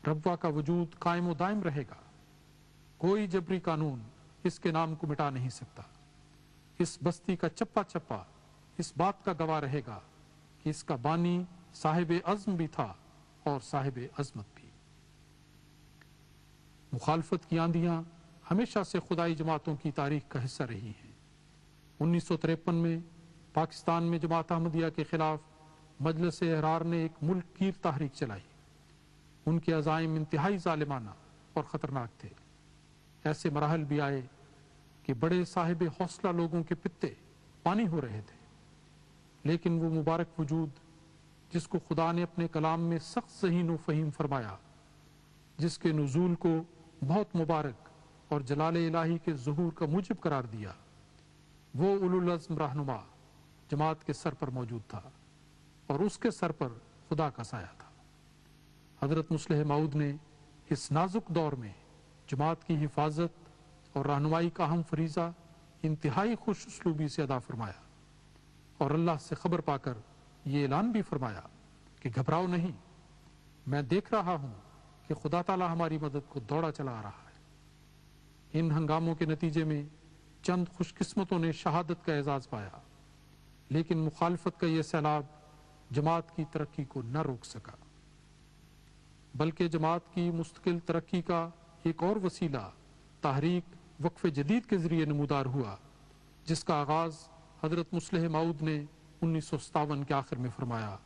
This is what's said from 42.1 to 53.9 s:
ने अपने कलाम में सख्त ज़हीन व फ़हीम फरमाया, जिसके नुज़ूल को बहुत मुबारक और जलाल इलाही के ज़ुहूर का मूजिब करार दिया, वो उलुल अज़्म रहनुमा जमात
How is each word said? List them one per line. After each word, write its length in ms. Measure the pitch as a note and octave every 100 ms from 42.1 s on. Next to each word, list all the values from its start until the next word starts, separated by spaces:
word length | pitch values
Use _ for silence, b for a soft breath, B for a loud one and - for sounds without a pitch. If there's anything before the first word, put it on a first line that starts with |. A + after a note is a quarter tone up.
ने 100 | E3+
अपने 260 | F3 - E3+
कलाम 320 | D#3 D#3+ E3
में 200 | E3+ E3
सख्त 420 | - - - -
ज़हीन 280 | F#3+ E3+ E3+
व 80 | D#3+
फ़हीम 340 | - D#3 D#3
फरमाया, 480 | - D3 C3+ G#2+ F#2+ - - - - - - - - - -
जिसके 340 | E3 - F3
नुज़ूल 420 | D#3 C#3+ C#3 F3+ E3+
को 300 | F3 D#3+ E3 - - -
बहुत 320 | C3+ F#3 G#3 E3+
मुबारक 540 | D#3+ D#3+ D3 A2+ - - - - -
और 120 | D3
जलाल 340 | B2+ C#3+ D#3+ E3+
इलाही 400 | E3 E3 D#3+ E3+
के 160 | -
ज़ुहूर 400 | D3 B2 D3 F3
का 120 | E3 D#3
मूजिब 320 | E3 F#3+ G#3+
करार 280 | D#3+ C#3+ A#2
दिया, 300 | G#2+ G2+ - - - - - - - - - - B2+
वो 200 | F#3+ G3
उलुल 360 | F#3 F3+ F3
अज़्म 260 | F3 - D#3
रहनुमा 460 | D3+ C#3 C#3 A2+ - - - - - - -
जमात 320 | C#3+ D#3